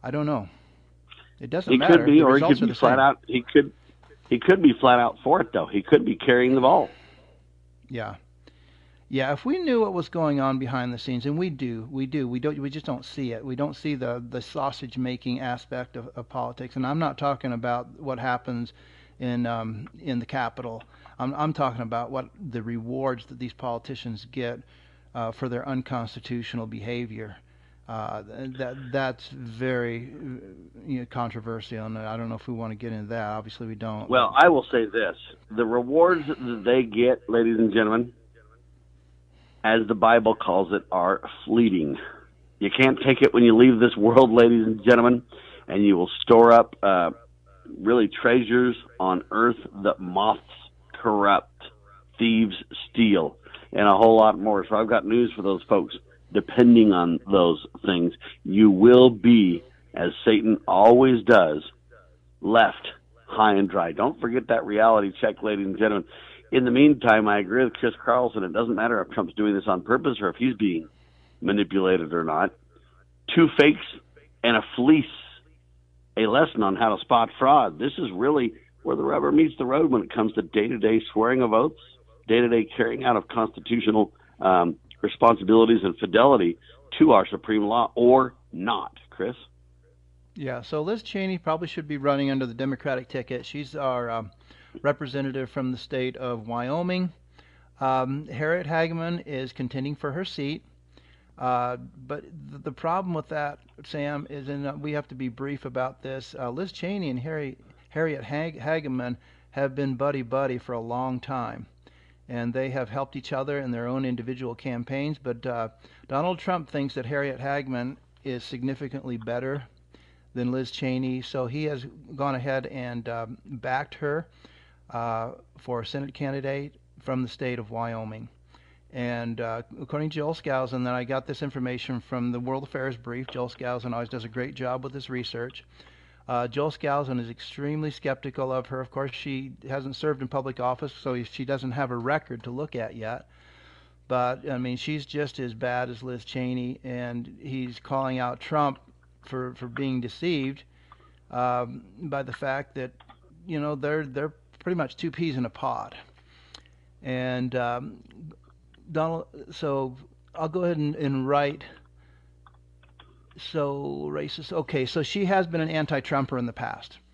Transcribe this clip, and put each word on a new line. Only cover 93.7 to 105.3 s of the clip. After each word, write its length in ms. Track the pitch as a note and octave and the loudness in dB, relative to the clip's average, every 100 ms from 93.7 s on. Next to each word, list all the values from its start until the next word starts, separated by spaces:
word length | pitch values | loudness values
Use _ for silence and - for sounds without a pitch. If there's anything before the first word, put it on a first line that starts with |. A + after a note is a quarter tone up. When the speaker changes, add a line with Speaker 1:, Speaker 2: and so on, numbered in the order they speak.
| D3+ | -6
Speaker 1:
our, 340 | C3+ B2 A#2+ | -4 -4 -4
um, 220 | A2+ G#2+ _ _ - _ - | -6 -8 _ _ -20 _ -6
representative 680 | C#3+ C#3+ C#3+ C#3 C#3 C3 C3 | -4 -4 -6 -6 -6 -6 -8
from 220 | C#3+ C3 | -6 -6
the 60 | B2+ | -6
state 380 | - C3+ B2+ B2+ | -8 -6 -6 -6
of 300 | B2+ A#2+ A2 | -8 -8 -8
Wyoming. 640 | A#2 B2 D#3 F3+ F3+ F3+ - _ _ _ _ _ _ | -6 -4 -4 -2 -2 -4 -6 _ _ _ _ _ _
Um, 460 | C3 B2+ B2+ C#3 D#3 | -2 0 -2 -4 -8
Harriet 380 | A#2+ D3+ F3 D3+ | -6 -2 -2 -2
Hageman 580 | D#3+ E3 E3 E3 F3 - | -2 -2 -2 -6 -6 -8
is 260 | C#3 C3 | -8 -10
contending 440 | - B2+ C#3 C#3 D3 | -8 -8 -6 -8 -6
for 160 | D3 | -8
her 120 | C#3 F#3 | -6 -8
seat. 380 | - C#3+ D#3+ _ _ _ _ _ _ _ - | -8 -8 -8 _ _ _ _ _ _ _ -8
Uh, 400 | B2+ B2 B2 B2 B2+ - B2+ | -2 -2 -2 -6 -12 -20 -12
but 140 | - | -12
th-, 420 | - E3 C#3 C#3+ | -12 -20 -18 -12
the 80 | D3+ | -12
problem 420 | C3 E3 F3+ F#3 | -6 -4 -2 -2
with 140 | D#3+ - | -6 -6
that, 320 | D#3 C#3+ D3 _ - C#3+ | -6 -8 -10 _ -20 -12
Sam, 400 | D#3 C#3+ D3 D3 | -8 -6 -8 -10
is, 200 | D3 C3 | -14 -10
in, 160 | C#3+ C#3+ | -8 -8
uh, 80 | |
we 200 | D3 D3 | -8 -6
have 140 | D3 C#3+ | -8 -8
to 60 | C3 | -10
be 120 | |
brief 380 | C3 | -10